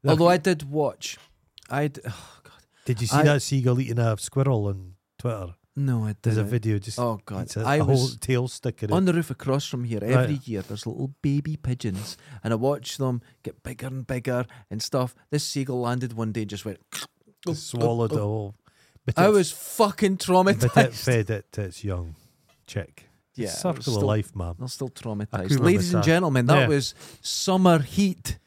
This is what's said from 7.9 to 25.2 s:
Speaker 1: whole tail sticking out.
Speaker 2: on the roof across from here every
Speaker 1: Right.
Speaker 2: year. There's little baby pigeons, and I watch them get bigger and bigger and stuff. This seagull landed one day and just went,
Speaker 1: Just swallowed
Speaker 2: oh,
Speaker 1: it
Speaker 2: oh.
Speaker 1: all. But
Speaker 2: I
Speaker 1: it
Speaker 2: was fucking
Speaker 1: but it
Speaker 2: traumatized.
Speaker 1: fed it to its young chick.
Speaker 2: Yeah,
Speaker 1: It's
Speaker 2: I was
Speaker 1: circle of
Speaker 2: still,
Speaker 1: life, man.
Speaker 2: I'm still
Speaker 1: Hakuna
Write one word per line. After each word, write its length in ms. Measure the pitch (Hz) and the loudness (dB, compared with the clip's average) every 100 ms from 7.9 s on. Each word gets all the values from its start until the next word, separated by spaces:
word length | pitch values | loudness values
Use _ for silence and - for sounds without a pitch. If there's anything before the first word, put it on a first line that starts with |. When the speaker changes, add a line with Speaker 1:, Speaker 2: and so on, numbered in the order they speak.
| 135 | 4
Speaker 1:
whole 100 | 127 120 | 2 -6
tail 300 | - 123 123 | -2 -2 -2
sticking 420 | - 127 - 107 | -4 -6 -4 0
out. 60 | 165 | 2
Speaker 2:
on 80 | |
the 80 | 185 | 2
roof 180 | 165 160 | 2 -2
across 360 | 135 147 143 - | -6 -2 -2 -2
from 180 | 127 | -6
here 140 | 120 110 | -4 -4
every 120 | 101 127 127 143 | 0 0 0 -4
Speaker 1:
Right. 120 | 127 | -6
Speaker 2:
year. 140 | 104 | -8
There's 240 | 95 104 117 | -8 -10 -10
little 260 | - 135 139 | -8 -8 -4
baby 380 | 143 143 143 156 | -2 -2 -2 -6
pigeons, 580 | - 123 113 95 107 - - 120 | -6 -4 -4 -6 -10 -16 -18 -10
and 120 | 117 | -4
I 20 | 113 | 0
watch 400 | 131 143 - - | 0 -2 -6 -4
them 240 | 131 123 _ _ | -4 -4 _ _
get 200 | - - | -14 -14
bigger 260 | - 123 131 | -16 -12 -10
and 180 | 131 120 | -10 -6
bigger 400 | 127 123 123 120 - - | -6 -2 -2 -4 -10 -12
and 100 | 107 | -8
stuff. 340 | - 131 127 - _ | -4 -2 -2 -6 _
This 140 | 147 | -4
seagull 380 | - 143 135 127 | -4 -6 -4 -2
landed 320 | 120 123 123 | -2 -2 -4
one 180 | 113 113 | -4 -4
day 100 | 107 | -2
and 80 | 104 | -6
just 140 | 101 | -6
went, 140 | 110 92 _ - - _ _ _ - | -10 -12 _ -12 -12 _ _ _ -6
Speaker 1:
Just 200 | 151 - | -6 -6
swallowed 460 | 120 117 117 113 | 0 2 2 0
Speaker 2:
oh, 20 | 123 | 0
Speaker 1:
it 40 | |
Speaker 2:
oh. 40 | 104 | -2
Speaker 1:
all. 280 | 110 101 - _ _ _ _ | -4 -6 -12 _ _ _ _
But 140 | - 139 | -4 4
Speaker 2:
I 80 | 190 | 6
Speaker 1:
it 60 | |
Speaker 2:
was 200 | 208 170 | 6 2
fucking 640 | - - - 208 - 202 | -4 -10 2 2 4 0
Speaker 1:
but 80 | 190 | 0
it 40 | - | 4
Speaker 2:
traumatized. 600 | 185 190 107 120 - 120 | 4 6 4 4 6 4
Speaker 1:
fed 340 | 117 - 117 104 | 2 0 0 0
it 240 | 104 - | -4 -6
to 100 | - | -8
its 200 | 98 - | -8 -6
young 300 | 104 90 82 80 _ _ _ _ - | -6 -6 -8 -14 _ _ _ _ -10
chick. 440 | 104 - - _ _ _ | -8 -8 -16 _ _ _
Speaker 2:
Yeah, 140 | - 104 | -8 -8
Speaker 1:
It's 140 | 87 | -4
Speaker 2:
I 60 | 185 | -4
was 40 | 139 | -4
Speaker 1:
circle 80 | 120 | -2
of 60 | 110 | 0
Speaker 2:
still, 80 | 101 | 2
Speaker 1:
life, 260 | 107 101 | 0 -2
man. 200 | 98 87 85 | -8 -8 -8
Speaker 2:
I'm 100 | 127 | -12
still 200 | - 131 | -8 -10
Speaker 1:
Hakuna 380 | - 117 104 | -8 -8 -6